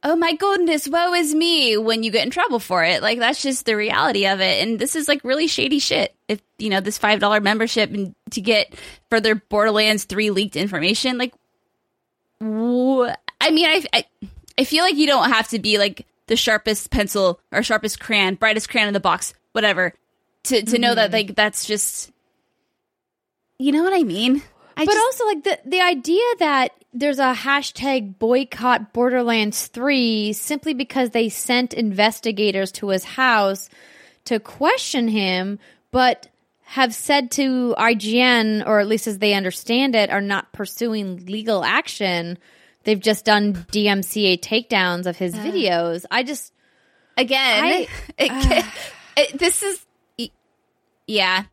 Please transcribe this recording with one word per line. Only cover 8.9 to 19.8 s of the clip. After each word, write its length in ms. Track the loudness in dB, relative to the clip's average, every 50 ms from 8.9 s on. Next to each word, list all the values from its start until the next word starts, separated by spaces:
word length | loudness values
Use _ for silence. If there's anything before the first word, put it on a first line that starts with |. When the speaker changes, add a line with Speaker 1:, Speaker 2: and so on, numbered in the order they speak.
| -20 -20 _ _
Speaker 1:
further 240 | 0 2 2 2 0
Borderlands 680 | 0 _ _ 0 2 2 4 4 4 4 2 2 0 -2
three 260 | _ -4 -2 0 0
leaked 260 | 2 0 -2 -2 -2
information, 640 | -4 -4 -2 -2 -2 0 0 0 0 0 -2 -2 -2
like, 160 | -4 -6 -6 _ _ _ _ _ _ _ _ _ _ _ _ _ _ _ _ _ _ _ _ _
wh-, 760 | -8 -6 -4 -2 -2 0 0 2 2 2 2 2 0 0 -2 -8 _ -16 -6 _
I 100 | 0 2
mean, 160 | 4 4 4
I, 180 | 4 2 2 0 0 -2
I, 120 | -2 -2 _ _ _ -18 -18 -18 -20 _ -8 _ -2
I 60 | -2
feel 180 | 0 2 2 2
like 120 | 2 2
you 100 | 2 2
don't 240 | 4 4 2 2 2
have 180 | 2 2 0 0
to 100 | -4 -4
be, 200 | -2 0 2 2
like, 280 | 2 0 0 -6 -20 _ _ _ _
the 100 | -2 -2
sharpest 540 | 0 2 0 0 0 0 -2 -4 -4 -4 -4
pencil 500 | -2 -2 -2 0 0 0 0 0 0 -2 _ _ -4
or 100 | -4 0
sharpest 380 | 0 -2 -2 -2 -4 -8 -8
crayon, 340 | -6 -2 0 2 2 0 0
brightest 340 | 0 0 2 2 0 -4 -4
crayon 200 | -2 -2 0 0
in 60 | -2
the 60 | 0
box, 340 | 0 0 -2 0 -4 -10 -12 _ _ _ _
whatever, 420 | 0 0 2 2 2